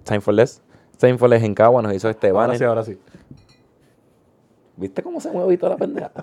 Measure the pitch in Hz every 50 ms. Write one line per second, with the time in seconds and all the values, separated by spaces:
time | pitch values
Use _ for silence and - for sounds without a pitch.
0 | - - 107 104 - - 104 107 120 135 - _ _ _ _ _ _ _ _ -
1 | - 127 127 113 123 123 117 117 113 107 101 - 107 117 123 123 110 104 101 95
2 | 104 113 110 - - 101 95 101 113 123 123 120 131 120 113 113 113 107 98 -
3 | _ _ - - _ - - - _ _ _ _ _ _ _ _ _ _ _ _
4 | _ _ _ _ _ _ _ _ _ _ _ _ _ _ _ - 95 98 - -
5 | - 349 349 311 - 311 - 180 180 190 180 175 175 180 - - - - - -
6 | - - - -